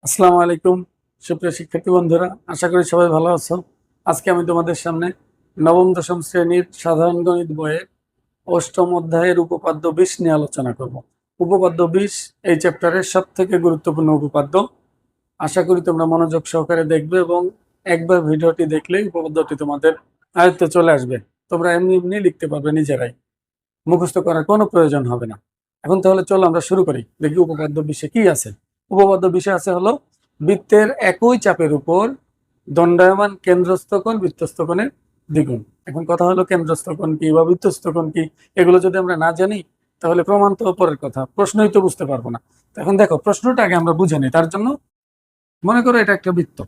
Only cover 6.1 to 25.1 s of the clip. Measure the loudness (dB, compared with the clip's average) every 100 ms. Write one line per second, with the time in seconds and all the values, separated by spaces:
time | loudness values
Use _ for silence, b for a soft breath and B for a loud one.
6.1 | -6 -4 -2 0 0 -2 -6 -4 0 0
7.1 | 0 -2 -2 -4 -6 -6 -6 -8 _ _
8.1 | _ _ _ -4 -4 -4 -2 0 0 -2
9.1 | 0 2 2 0 -4 -4 -4 -4 0 0
10.1 | 0 0 0 -2 -6 -6 -6 -10 -12 -20
11.1 | _ _ _ 0 2 2 0 0 0 -2
12.1 | -8 -14 _ -2 0 0 -2 -2 -2 -2
13.1 | -2 -4 -4 -2 2 0 0 -4 -2 0
14.1 | 0 0 -4 0 0 -2 _ _ _ _
15.1 | _ _ _ -4 -2 0 0 0 -2 0
16.1 | 0 0 -2 -4 -4 -2 -2 0 -2 0
17.1 | -2 0 -2 -2 -8 _ _ -4 -2 2
18.1 | 0 2 0 0 0 -2 -2 -2 -4 -4
19.1 | -6 -6 -4 -4 -4 -6 0 0 0 _
20.1 | _ _ 2 4 4 0 2 4 2 0
21.1 | -8 -12 _ _ -4 -2 0 2 0 0
22.1 | -2 -2 -2 -8 -4 -2 -2 0 -2 -4
23.1 | -10 _ _ _ _ _ _ -2 0 0
24.1 | -2 -2 -2 0 0 2 2 2 2 -2